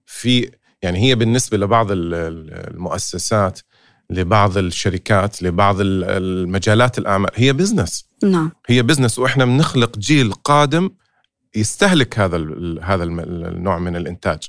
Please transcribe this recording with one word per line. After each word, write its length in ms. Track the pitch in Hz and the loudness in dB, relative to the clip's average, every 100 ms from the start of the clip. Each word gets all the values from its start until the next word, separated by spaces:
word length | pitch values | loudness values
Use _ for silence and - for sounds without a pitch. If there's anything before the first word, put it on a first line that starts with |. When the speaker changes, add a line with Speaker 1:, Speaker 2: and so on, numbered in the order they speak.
| - | -20
Speaker 1:
في، 460 | - 120 123 - _ _ _ | -6 0 0 -2 _ _ _
يعني، 180 | 92 90 | -4 0
هي 160 | 131 120 | 2 2
بالنسبة 420 | 113 123 - 104 | 2 0 0 -2
لبعض 340 | 101 113 104 | 2 2 2
ال-، 220 | 95 85 | -2 -2
ال-، 600 | 85 82 82 78 85 - | -4 -6 -8 -14 -14 -14
المؤسسات، 840 | 82 90 87 - 92 - 107 95 - - _ _ _ - | -10 -8 -6 -6 -6 -2 2 0 -2 -18 _ _ _ -8
لبعض 480 | 90 87 107 101 95 | -4 2 4 4 2
الشركات، 880 | 90 - 101 90 - 101 104 - | -2 -2 -4 -4 0 0 0 -2
لبعض 360 | 90 87 101 98 | -4 2 2 2
ال-، 240 | 98 95 | 0 0
المجالات 960 | 92 98 92 92 90 95 110 110 123 117 | -2 -2 -2 -4 -2 -2 2 2 2 0
الأعمال، 320 | 101 98 95 110 | -2 0 0 2
هي 180 | 131 | 2
بزنس. 520 | 135 202 202 87 - - - | 2 0 0 -2 -6 -12 -2
Speaker 2:
نعم. 280 | 202 180 160 - - | 2 2 0 -4 0
Speaker 1:
هي 140 | 123 | 2
بزنس، 380 | 117 135 120 - | 4 4 2 2
وإحنا 260 | 127 135 123 | 0 2 4
بنخلق 520 | 131 160 139 117 107 | 4 2 2 0 -2
جيل 360 | 98 151 110 | 0 2 2
قادم 560 | 92 - 147 143 160 190 - _ _ _ _ _ 107 | -2 2 4 4 2 -2 -6 _ _ _ _ _ -4
يستهلك 640 | 107 - 202 170 120 - | -4 2 2 4 2 2
هذا 160 | 95 85 | 0 0
ال-، 180 | 78 | -4
ال-، 300 | - 87 82 | -6 -6 -6
هذا 200 | 87 95 | -2 -2
الم-، 160 | 85 85 | -2 -6
النوع 600 | 82 87 85 87 92 85 | -6 -8 -8 -4 -2 -2
من 160 | 87 87 | -2 -4
الإنتاج. 440 | 87 90 95 80 | -6 -6 -4 -4